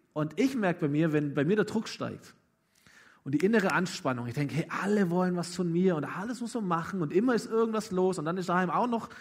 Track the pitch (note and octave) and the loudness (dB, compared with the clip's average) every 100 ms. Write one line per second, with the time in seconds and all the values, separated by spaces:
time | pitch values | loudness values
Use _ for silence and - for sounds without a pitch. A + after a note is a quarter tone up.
0 | _ D3+ D3+ F#3 C4+ C4+ F#3+ E3+ D3+ D3 | _ -4 -2 0 0 2 0 0 0 2
1 | E3 D3 D3 C#3+ C#3+ G#3+ - A3 - - | 2 2 0 0 2 2 2 -2 -4 -8
2 | - - - - _ _ _ _ _ - | -8 -10 -16 -20 _ _ _ _ _ -20
3 | - _ C#3+ D3 F#3+ A3+ F#3 D3+ F#3 - | -20 _ -4 0 4 4 4 2 0 -2
4 | C#3+ B2 A#2+ C3 C#3+ C3 D#3 - F#3+ G#3 | -2 -2 -4 -4 -2 -2 -4 -4 0 2
5 | F3+ F3+ F3+ F3+ E3 - F3 E3+ F#3 D#3 | 2 2 0 0 -4 -2 0 2 2 2
6 | C3+ D#3 A3 A3 A3+ A#3+ F#3+ E3+ E3 F#3+ | -2 -6 -8 -8 -6 -4 -2 -2 -2 -4
7 | D3+ F3 B3+ A3+ - A3+ A3+ A3 G#3 F#3 | 0 2 4 2 0 0 2 0 -2 0
8 | F#3 E3+ D#3 F#3 F3+ F3+ F3+ D#3+ A#3+ A3+ | 2 0 -2 -2 0 0 2 0 0 -2
9 | - - | -4 -14